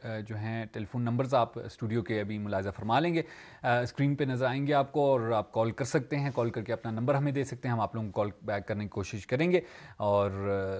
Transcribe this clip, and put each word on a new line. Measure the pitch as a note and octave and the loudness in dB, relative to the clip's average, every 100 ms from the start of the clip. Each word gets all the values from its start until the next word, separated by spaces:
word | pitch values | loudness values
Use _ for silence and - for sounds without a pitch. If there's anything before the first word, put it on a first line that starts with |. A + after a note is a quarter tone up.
| A2+ A2 G#2+ | -8 -8 -8
جو | G#2+ | -6
ہیں | G#2+ A2+ A2 | -6 -6 -6
ٹیلی | A2+ G#2 | -8 -6
فون | B2 | -2
نمبرز | A#2+ B2 C3 | 0 0 2
آپ | B2+ A#2 - | 2 2 -2
اسٹوڈیو | - - A2+ A#2 | -12 -6 -2 -2
کے | A2 G#2+ | 0 -2
ابھی | G2+ G#2+ | -2 -4
ملاحظہ | G#2 G2 G2 - | -2 -2 -2 -4
فرما | G#2+ B2+ | 0 2
لیں | E3+ | 4
گے، | D#3+ - - - - | 0 -2 -10 -20 -4
اسکرین | B2+ A#2+ B2 - C#3+ | 0 2 0 0 2
پہ | C#3+ | 2
نظر | C#3 B2 B2+ | 0 0 0
آئیں | C3 C#3+ | 0 2
گے | |
آپ | C#3+ C3+ | 2 2
کو، | D#3 C#3 | 4 4
اور | C3 A2+ | 4 4
آپ | A2 G2+ | 0 2
کال | A2+ A2+ | 0 0
کر | - | 0
سکتے | B2+ D#3 B2 C#3+ | 0 0 0 -2
ہیں، | C#3 | 0
کال | B2+ A#2 | 0 0
کر | A#2 | -2
کے | G#2+ | -4
اپنا | A2+ A2+ | -4 -2
نمبر | A2+ B2+ | 0 2
ہمیں | C#3 C#3+ | 2 2
دے | C#3 | 0
سکتے | C3+ B2 B2+ | -2 -4 -2
ہیں، | |
ہم | A#2 | 0
آپ | G#2 | 0
لوگوں | A2+ G#2+ | -2 -4
کو | G#2+ | -2
کال | G#2 - | -2 -4
بیک | G#2+ G2+ F#2+ | -4 -4 -2
کرنے | G#2+ | -4
کی | G#2 | -4
کوشش | G#2 F#2 G#2 - | -6 -6 -8 -4
کریں | B2+ F3 | 0 4
گے، | F3+ - - - - | 2 0 -10 -18 -2
اور | G#2 G2+ G2+ G2 G2 G2 F#2+ | 2 4 4 0 0 0 0